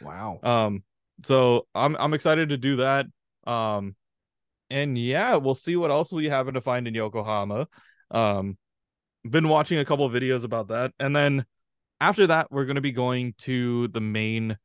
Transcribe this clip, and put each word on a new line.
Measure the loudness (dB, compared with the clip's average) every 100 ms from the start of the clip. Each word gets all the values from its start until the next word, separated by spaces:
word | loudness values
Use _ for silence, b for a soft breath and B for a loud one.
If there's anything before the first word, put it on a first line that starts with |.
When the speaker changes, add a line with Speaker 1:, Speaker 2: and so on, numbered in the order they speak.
Speaker 1:
wow. | -16 -12 -12 -6
Speaker 2:
Um, | 0 2 2 -2 -10 _ _ -20 2
so | 4 6 4 0
I'm, | -2 0 0
I'm | -2
excited | 0 2 2 2
to | -2
do | 0 2
that. | 2 2 -2 _ _ _ -6
Um, | -2 -2 -2 -6 -12 _ _ _ _ _ _ _
and | -4 -2 -2
yeah, | 0 0 2 2
we'll | 2 -2
see | -2 0
what | 2
else | 0 0
we | -2 -2
happen | 0 -2
to | -4
find | -2 -2 -2
in |
Yokohama. | -4 -4 -4 -2 -2 -2 -4 -6 b b b b
Um, | 0 2 0 -4 -8 _ _ _ _ _ _ -2
been | 2 4
watching | 4 4 0
a | 0
couple | 0 2
of |
videos | 0 0 -2
about | -2 -6 -4
that. | -4 -4 -4
And | -2 2
then | 2 2 -4 _ _ _ _ _
after | 0 4 4
that, | 4 0
we're | -2 -2
gonna | -2
be | -2
going | -2 -2 -2 -4 -8
to | -4 -2 0 0 -2
the | -2
main, | -4 -2 -2 -2 -4 -6